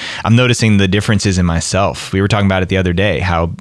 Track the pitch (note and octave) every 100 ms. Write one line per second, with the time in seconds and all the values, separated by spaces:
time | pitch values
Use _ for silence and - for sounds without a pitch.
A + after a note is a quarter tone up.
0 | - - - A2+ B2+ A#2+ A2 G2+ F#2+ G2+
1 | G2+ G2+ G#2 F#2 F2 E2 - F#2 F#2+ -
2 | - F#2+ G2+ G#2+ G2 F#2+ F2+ F#2+ F2+ F2
3 | G2 E2 F2+ E2+ E2+ -